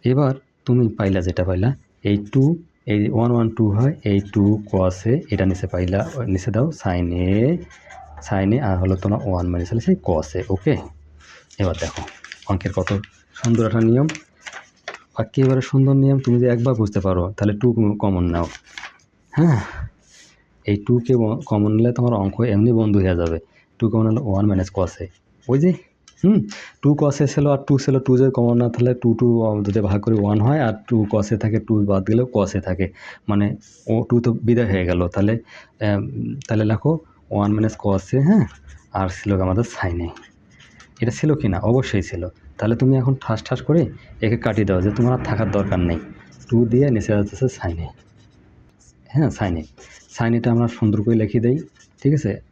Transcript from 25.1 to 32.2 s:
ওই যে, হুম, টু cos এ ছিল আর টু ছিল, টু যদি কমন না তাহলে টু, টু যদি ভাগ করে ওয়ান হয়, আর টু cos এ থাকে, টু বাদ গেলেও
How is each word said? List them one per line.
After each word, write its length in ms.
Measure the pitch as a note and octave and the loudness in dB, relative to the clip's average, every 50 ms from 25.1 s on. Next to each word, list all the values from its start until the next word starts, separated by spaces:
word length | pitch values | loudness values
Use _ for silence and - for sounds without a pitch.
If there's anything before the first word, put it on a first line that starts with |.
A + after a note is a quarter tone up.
| _ _ _ _ _ _ _ - | _ _ _ _ _ _ _ -2
ওই 60 | B2 C#3 D3+ | 0 2 2
যে, 80 | F#3 F3+ - - _ _ _ _ - _ _ | 2 0 -2 -6 _ _ _ _ -20 _ _
হুম, 180 | - F3+ G#3+ G3+ G#3 G#3 - - - - - _ | 2 4 4 4 2 -2 -10 -16 -18 -20 -20 _
টু 80 | - C#3+ D3 D3 | 0 2 2 4
cos 180 | D#3+ C#3+ C#3 - D#3 | 2 0 2 0 0
এ 20 | C3+ - | 0 2
ছিল 120 | - C#3+ C#3+ C#3+ | 0 2 2 2
আর 60 | C3+ C#3 - | 0 0 0
টু 60 | D3 C3+ - | 0 0 2
ছিল, 120 | - C3+ C3+ C3 | 2 0 0 2
টু 60 | - B2+ B2 | 2 4 4
যদি 120 | C3+ C3+ C3 - | 4 4 4 2
কমন 180 | A#2+ A#2+ A#2+ A#2+ | 2 2 4 2
না 60 | A#2+ A#2+ A#2 | 2 0 0
তাহলে 180 | A#2+ B2 B2 B2 B2 | 0 2 2 0 2
টু, 80 | - A#2+ A#2 G#2+ | 2 0 2 4
টু 80 | B2 A#2+ A#2 A#2 A2+ A2 G#2+ G#2 G#2 G#2 | 4 2 4 4 2 0 0 0 -2 0
যদি 120 | G2 A2 G2+ G2 | 0 0 0 2
ভাগ 100 | F#2+ G#2 G2+ | 0 0 0
করে 100 | - A2+ G#2+ G2+ | 0 0 2 2
ওয়ান 140 | G2+ G#2 G#2+ G#2 | 2 2 2 2
হয়, 140 | A#2+ C#3+ D#3 C#3+ A2+ | 2 2 2 2 0
আর 80 | G#2+ - - - | -2 -4 -6 -2
টু 100 | A#2+ A2+ G#2+ G#2 | 0 0 2 2
cos 160 | - G#2+ G2+ - A#2+ | 0 -2 0 0 -2
এ 20 | A2 - | -2 0
থাকে, 140 | G#2+ G#2 A2+ G#2+ - | 0 -2 -2 -2 0
টু 60 | A2+ G#2+ G#2 G2+ | 0 0 2 2
বাদ 120 | G2 F#2+ F#2+ - | 0 0 0 0
গেলেও 180 | A2 A2+ | 0 0